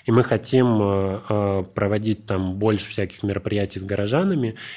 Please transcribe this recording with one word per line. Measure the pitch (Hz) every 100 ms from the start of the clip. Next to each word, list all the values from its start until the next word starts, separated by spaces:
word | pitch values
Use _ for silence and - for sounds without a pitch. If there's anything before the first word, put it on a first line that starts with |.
| -
И |
мы | 117
хотим, | 156 110 - 131 123 110
э, | 101 98 95 98 -
э, | 104 101 98 92
проводить | - 101 107 110 104 -
там | 95 95
больше | 95 107 104 -
всяких | - 95 -
мероприятий | 101 98 - 104 98 95
с |
горожанами | 98 98 101 135 196 170 117 110 -